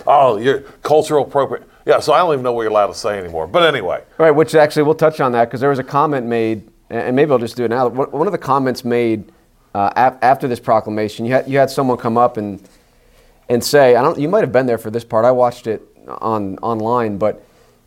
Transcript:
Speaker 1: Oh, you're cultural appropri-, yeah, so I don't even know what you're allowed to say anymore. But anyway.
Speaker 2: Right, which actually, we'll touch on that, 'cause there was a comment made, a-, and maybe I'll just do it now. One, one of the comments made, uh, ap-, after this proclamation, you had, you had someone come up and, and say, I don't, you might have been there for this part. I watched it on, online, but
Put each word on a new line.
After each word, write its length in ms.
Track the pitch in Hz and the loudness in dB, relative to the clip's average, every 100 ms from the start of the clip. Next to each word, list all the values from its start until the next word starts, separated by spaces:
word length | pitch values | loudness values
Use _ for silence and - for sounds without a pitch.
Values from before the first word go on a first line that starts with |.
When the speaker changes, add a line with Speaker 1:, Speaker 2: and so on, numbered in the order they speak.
| - | 2
Speaker 1:
Oh, 320 | 143 135 104 | 4 4 2
you're 220 | 123 120 - - | 0 -2 -4 -10
cultural 420 | - 156 156 151 120 | 0 0 2 0 0
appropri-, 380 | 143 131 120 - _ - | -2 -4 -6 -14 _ 0
yeah, 120 | 131 | 0
so 140 | 131 | 2
I 60 | 147 | 2
don't 140 | 180 | 2
even 100 | 143 | 0
know 100 | 123 | -2
what 80 | 117 | -2
you're 80 | 110 | 0
allowed 160 | 107 98 | 2 0
to 60 | |
say 240 | 87 113 101 | -2 -6 -6
anymore. 300 | 90 80 80 | -6 -8 -4
But 160 | 170 | 0
anyway. 400 | 165 139 90 73 - - | 0 0 -4 -6 -8 0
Speaker 2:
Right, 100 | 160 | 2
which 240 | 147 160 | 4 2
actually, 300 | 160 151 156 | 4 2 2
we'll 100 | 147 | 0
touch 260 | 156 156 156 | 2 0 0
on 120 | 135 | 0
that, 180 | 120 120 | 0 -2
'cause 100 | 120 | 0
there 120 | 139 | -2
was 80 | 135 | -2
a 40 | |
comment 440 | 127 143 156 139 117 | -2 -2 0 -2 -2
made, 420 | 117 110 110 - _ - | -2 -2 -4 -10 _ -10
a-, 20 | |
and 220 | 117 120 127 | -6 -2 0
maybe 160 | 151 | 2
I'll 80 | 127 | 2
just 180 | 113 - | -2 -4
do 60 | 117 | -2
it 40 | |
now. 180 | 120 123 | 0 -2
One, 240 | 120 139 | -2 -4
one 160 | 143 185 | -2 -4
of 40 | |
the 60 | 175 | -4
comments 480 | - 135 131 120 120 | -2 -2 0 -4 -2
made, 460 | 120 120 110 92 _ _ _ _ | 0 0 -2 -6 _ _ _ _
uh, 160 | 101 98 - | -4 -2 2
ap-, 280 | 127 131 | 2 2
after 240 | 120 117 139 | 2 2 -2
this 120 | 117 | -4
proclamation, 640 | - 110 107 107 107 - 113 | 0 0 0 -4 -4 -4 -2
you 80 | |
had, 140 | 131 131 | -2 0
you 80 | 135 | 0
had 140 | 135 | 0
someone 260 | 139 131 120 | 0 -2 -2
come 220 | 120 117 | 0 2
up 180 | 123 - | 2 0
and, 240 | 104 92 - _ _ _ _ _ _ _ - | -8 -10 -18 _ _ _ _ _ _ _ -4
and 140 | 120 | -2
say, 320 | - 147 127 120 | 2 4 6 6
I 80 | |
don't, 160 | 143 156 | 2 0
you 100 | 147 | 0
might 120 | 208 | 0
have 100 | 170 | 0
been 160 | - 131 | 0 0
there 100 | 113 | -2
for 140 | 110 | -4
this 120 | 113 | -10
part. 220 | - 113 120 | -4 0 2
I 60 | |
watched 340 | 127 120 - 113 | 4 0 -2 -8
it 160 | - - _ 57 | -8 -10 _ -16
on, 520 | 64 110 110 98 95 | -8 -4 -2 -4 -6
online, 580 | 110 110 110 120 113 101 | -6 -4 -2 0 -2 -2
but 260 | 104 - _ _ _ _ | -4 -4 _ _ _ _